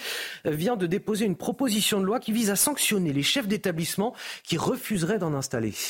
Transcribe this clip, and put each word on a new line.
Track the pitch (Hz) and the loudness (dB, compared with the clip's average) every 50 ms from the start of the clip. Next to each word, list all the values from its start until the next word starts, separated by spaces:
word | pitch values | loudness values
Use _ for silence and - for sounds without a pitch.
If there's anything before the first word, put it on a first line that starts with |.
| - - - - - - - - - | -4 -8 -6 -6 -6 -8 -8 -6 -4
euh, | - | -2
vient | 151 151 165 240 247 | 0 0 2 0 0
de | 196 180 | 2 0
déposer | 165 175 208 - - 220 190 233 | 0 0 0 0 0 0 0 2
une | 208 170 | 0 0
proposition | - - - - - 277 254 202 214 185 - 214 196 | 0 -2 -4 -2 0 0 2 2 2 2 2 2 2
de | 190 | 2
loi | 185 220 254 | 2 0 0
qui | - - | 0 0
vise | 208 233 226 196 | 0 2 2 2
à | 202 | 4
sanctionner | 190 - 294 285 - - - 220 196 180 156 | 4 2 2 2 2 0 2 2 2 2 2
les | 135 143 139 | 2 2 2
chefs | - - 277 214 196 | 2 2 0 0 0
d'établissement | 214 190 - 196 170 160 170 - - - 196 247 - - - - - - - | 0 0 0 -2 -2 -2 -2 -2 0 0 -2 -2 -2 -6 -12 -12 -12 -12 -6
qui | - 170 | -4 -2
refuseraient | 156 - 185 262 247 - - 220 180 165 165 220 214 | 0 0 0 0 -2 -2 -2 -2 0 0 2 0 0
d'en | 180 160 147 | 0 0 0
installer. | 135 131 - - 117 113 107 95 - - - | 0 -2 -2 -2 0 0 -2 -2 -4 -6 -6